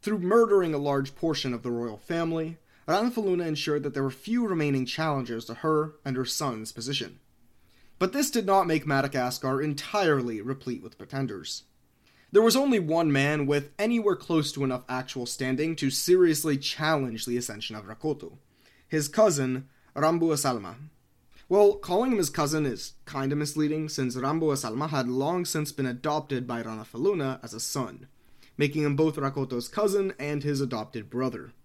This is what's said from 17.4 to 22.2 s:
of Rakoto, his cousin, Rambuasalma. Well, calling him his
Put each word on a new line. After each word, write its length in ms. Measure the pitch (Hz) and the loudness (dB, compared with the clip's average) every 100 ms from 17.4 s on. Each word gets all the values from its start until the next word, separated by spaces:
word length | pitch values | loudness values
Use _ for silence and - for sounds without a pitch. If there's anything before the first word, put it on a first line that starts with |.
| 120 107 107 107 | -4 -10 -10 -10
of 100 | 98 | -12
Rakoto, 520 | 110 156 147 82 - _ _ _ _ _ | -6 -4 -4 -6 -16 _ _ _ _ _
his 180 | 156 143 | -2 0
cousin, 640 | - 214 147 131 127 135 _ _ | 4 4 4 0 -2 -6 _ _
Rambuasalma. 800 | - 156 170 165 147 139 120 95 113 151 _ _ _ _ - - | 0 2 4 2 2 0 -2 -6 -14 -18 _ _ _ _ -20 2
Well, 260 | 190 208 | 6 6
calling 360 | 208 - 180 254 | 6 0 0 2
him 80 | |
his 120 | 226 | 2